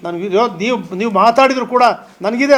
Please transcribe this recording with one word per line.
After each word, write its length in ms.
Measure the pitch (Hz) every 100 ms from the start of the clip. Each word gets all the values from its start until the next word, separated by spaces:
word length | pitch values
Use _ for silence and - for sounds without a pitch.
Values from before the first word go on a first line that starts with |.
ನನಗೆ 220 | 170 175 196
ಇರೋ-, 320 | 185 233 175
ನೀವು, 140 | 214 240 175 185
ನೀವು 120 | 226
ಮಾತಾಡಿದ್ರು 560 | 196 214 233 269 262 240 247
ಕೂಡ 80 | 240 196 - _
ನನಗಿದೆ 360 | 190 240 277